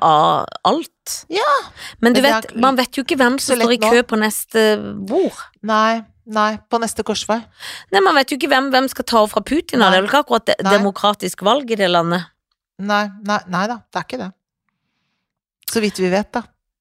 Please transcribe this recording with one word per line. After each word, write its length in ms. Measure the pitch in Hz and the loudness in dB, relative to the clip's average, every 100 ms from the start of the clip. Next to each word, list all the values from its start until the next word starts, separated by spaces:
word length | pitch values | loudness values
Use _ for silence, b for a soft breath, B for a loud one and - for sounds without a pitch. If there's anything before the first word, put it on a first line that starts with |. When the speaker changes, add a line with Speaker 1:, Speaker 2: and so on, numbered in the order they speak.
Speaker 1:
av 440 | 160 151 165 160 - - | 4 4 4 2 -4 -2
alt? 500 | - 277 311 _ - - - | -2 -2 -4 _ -12 -12 -6
Speaker 2:
Ja. 180 | 359 571 554 427 B B B | -4 0 0 -2 B B B
Speaker 1:
Men 120 | 233 | 2
du 80 | 254 | 4
Speaker 2:
Men 20 | |
det 0 | 269 220 | 4 2
Speaker 1:
vet, 80 | - | -4
Speaker 2:
er 80 | 226 | 0
Speaker 1:
man 160 | 254 262 | 2 2
vet 160 | 247 - | -2 -4
jo 60 | |
ikke 120 | 254 294 | -4 2
hvem 220 | 247 269 | 2 2
Speaker 2:
så 60 | - | -2
Speaker 1:
som 60 | 247 | 0
står 60 | |
i 120 | 233 240 | 2 2
Speaker 2:
lett 40 | |
nå. 100 | 220 | 4
Speaker 1:
kø 120 | 240 | 2
på 160 | 240 220 | 2 0
neste 440 | 214 - - 226 220 208 208 208 196 | -2 -4 -4 2 2 2 -4 -10 -4
bord. 300 | 294 330 - - _ | -2 -2 -4 -20 _
Speaker 2:
Nei, 420 | 208 214 220 226 214 _ - | -2 0 2 -2 -8 _ -8
nei, 240 | 214 214 214 _ | -2 -2 -4 _
på 80 | 233 | -4
neste 220 | 226 - | -2 -6
korsvei. 360 | 208 208 - 220 226 B B B B | -4 -6 -2 -4 -4 B B B B
Speaker 1:
Nei, 100 | 392 | 0
man 140 | 381 | 4
vet 140 | 302 269 | 2 0
jo 60 | 277 | -2
ikke 120 | 277 | 0
hvem, 180 | 269 269 | 0 2
hvem 180 | 254 262 | 0 0
skal 160 | - | -4
ta 140 | 240 233 | 0 2
over 100 | 214 | 2
fra 80 | - | 0
Putin, 400 | 202 294 - 262 | -2 -4 -2 2
da. 80 | 196 | 4
Speaker 2:
Nei. 20 | |
Speaker 1:
Det 60 | 185 | 4
er 40 | |
vel 80 | 202 | 2
ikke 140 | 277 | 0
akkurat 200 | 294 240 - | 2 -2 0
de-, 100 | - | -2
Speaker 2:
Nei. 100 | 190 208 | 2 2
Speaker 1:
demokratisk 680 | 202 190 208 202 185 - | 2 0 -2 0 -6 -2
valg 280 | 190 262 254 | 0 0 0
i 40 | 220 | 0
det 120 | 190 | 2
landet? 360 | 175 170 175 170 _ _ _ _ _ | 2 2 -2 -4 _ _ _ _ _
Speaker 2:
Nei, 280 | 196 208 208 196 | -2 -2 -2 -8
nei, 160 | 208 208 190 | -4 -4 -4
nei 180 | 175 208 | -4 -4
da, 140 | 233 _ | -6 _
det 40 | 180 | -10
er 80 | - | -8
ikke 120 | 254 | -10
det. 120 | 190 - _ _ _ _ _ _ _ _ _ _ _ _ - | -10 -14 _ _ _ _ _ _ _ _ _ _ _ _ -6
Så 120 | 226 | -2
vidt 180 | 214 190 | -2 0
vi 120 | 185 | 0
vet 200 | 190 208 | 0 -2
da. 100 | 240 - _ _ _ | -8 -10 _ _ _